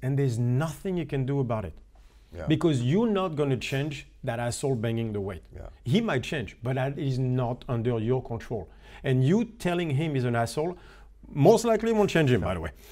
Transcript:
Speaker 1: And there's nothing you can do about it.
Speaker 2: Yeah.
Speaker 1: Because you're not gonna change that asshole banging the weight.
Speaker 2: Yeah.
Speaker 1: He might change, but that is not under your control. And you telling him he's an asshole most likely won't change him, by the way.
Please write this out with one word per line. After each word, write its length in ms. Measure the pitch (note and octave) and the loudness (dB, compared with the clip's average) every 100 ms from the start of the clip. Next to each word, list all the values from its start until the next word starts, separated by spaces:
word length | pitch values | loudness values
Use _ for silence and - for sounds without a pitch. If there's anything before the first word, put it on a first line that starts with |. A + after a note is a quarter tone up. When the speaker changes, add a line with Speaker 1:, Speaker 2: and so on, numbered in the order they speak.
Speaker 1:
And 160 | C3 C#3 | -2 0
there's 220 | C3+ A2+ | 0 2
nothing 580 | A#2+ B2+ D#3+ C#3+ G3 F3 | 2 2 0 -4 -4 -4
you 80 | C#3 | -2
can 200 | C#3+ C3 | -2 -2
do 140 | C#3 | -2
about 260 | A#2+ A#2 F2 | -2 -4 -6
it. 80 | - - - - - - E2 | -12 -20 -20 -20 -20 -16 -6
Speaker 2:
Yeah. 120 | D#2 | 0
Speaker 1:
Because 340 | D#3 F3 C3 | 2 2 2
you're 260 | A#2+ F#3+ A#3 | 2 2 2
not 260 | F#3+ F#3 D3 | 0 0 -2
gonna 220 | C#3+ C3 | 0 0
change 500 | - C#3 D3 C#3 - - | -2 -4 -4 -6 -14 -8
that 160 | B2 A#2 | -6 -4
asshole 360 | A#2+ - C#3 B2+ | -4 -2 -2 0
banging 360 | A#2 A2+ A2+ | 0 -2 -2
the 80 | G#2 | -4
weight. 220 | G2 F2+ - - | -6 -8 -14 -16
Speaker 2:
Yeah. 120 | - - | -16 -10
Speaker 1:
He 180 | A#2+ F#3+ | 0 2
might 220 | A3 C3+ | 2 -2
change, 340 | - D#3 G#2 - | -2 -6 -6 -8
but 120 | B2 C3 | -4 -2
that 220 | C3+ C#3+ | -4 -4
is 220 | C#3 B2+ | -2 0
not 460 | B2+ B2+ A#2 B2 - | 0 0 -2 -4 -4
under 320 | A#2 A#2 A#2 | -2 0 0
your 240 | A2+ B2+ | 0 -2
control. 460 | - A2+ - A2 - - - - | -4 -10 -8 -10 -10 -18 -20 -8
And 200 | C3+ B2+ | 0 2
you 220 | C3 G#3+ A3+ | 4 2 0
telling 440 | - F3+ F3 E3 | -4 -2 -2 0
him 240 | C3+ D#3+ C#3 | 0 0 0
he's 80 | |
an 120 | A#2+ A#2 | 0 0
asshole 420 | A#2 D3+ E3+ F3+ - - - - - | 0 -2 -4 -6 -16 -20 -20 -20 -8
most 320 | D3 D#3 A3 A#3 | 6 6 8 4
likely 260 | A3 A3+ | 2 2
won't 160 | G#3+ G3 | 2 4
change 200 | E3+ C#3 | 4 4
him, 100 | A2+ | 4
by 120 | F2 F2+ | 2 -2
the 40 | |
way. 100 | D#2 - - | -6 -12 -18